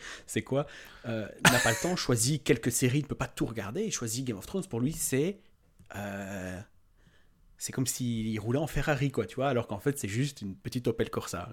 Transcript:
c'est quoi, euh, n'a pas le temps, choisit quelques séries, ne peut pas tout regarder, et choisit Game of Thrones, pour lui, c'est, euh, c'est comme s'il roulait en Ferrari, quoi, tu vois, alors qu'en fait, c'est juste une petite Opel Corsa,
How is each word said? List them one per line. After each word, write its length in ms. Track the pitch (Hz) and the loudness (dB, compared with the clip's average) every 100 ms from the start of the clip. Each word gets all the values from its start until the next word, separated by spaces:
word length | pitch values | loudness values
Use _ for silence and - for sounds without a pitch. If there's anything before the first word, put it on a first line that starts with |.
| - - - | -12 -12 -4
c'est 160 | 113 | -2
quoi, 260 | - 135 151 - - - 120 | 0 0 -2 -6 -18 -12 -6
euh, 220 | 113 101 - - | -4 -4 4 6
n'a 80 | 123 | 6
pas 120 | 117 | 4
le 100 | 113 | 2
temps, 160 | 165 180 | 2 0
choisit 440 | - 117 117 151 | 2 2 4 2
quelques 300 | - - 131 | 4 4 4
séries, 300 | - 127 139 | 2 4 4
ne 60 | 143 | 0
peut 80 | 127 | -4
pas 120 | 127 | -4
tout 180 | - 139 | -2 -2
regarder, 360 | 113 95 143 | -2 -4 -2
et 100 | 220 | -2
choisit 340 | - 117 113 131 | -2 -2 -4 -2
Game 120 | 98 | -4
of 80 | - | -4
Thrones, 200 | 190 170 | -6 -2
pour 100 | 117 | 0
lui, 140 | 127 | 0
c'est, 460 | 165 - 131 165 202 - _ _ - - 101 | 0 0 2 2 -2 -10 _ _ -20 -14 -8
euh, 600 | 101 98 98 98 92 90 - - - _ - - - - - - | -6 -6 -6 -6 -6 -8 -10 -18 -20 _ -20 -20 -20 -20 -20 -10
c'est 160 | - | -6
comme 140 | - 127 | -2 -2
s'il 520 | - 123 117 110 107 | 0 0 0 0 0
roulait 200 | 107 127 | 2 2
en 80 | 156 | 2
Ferrari, 440 | - 147 139 139 | 0 2 2 2
quoi, 140 | 127 107 | 2 -2
tu 100 | - | 0
vois, 140 | 135 | 2
alors 180 | 123 - | 2 0
qu'en 120 | 98 | -2
fait, 200 | 143 139 | 0 0
c'est 80 | 98 | 0
juste 340 | 107 143 - | 0 0 -2
une 140 | 98 92 | -8 -8
petite 320 | - 127 123 | -6 -2 0
Opel 220 | - 110 | 2 0
Corsa, 400 | - - 87 - | -2 -4 -6 -6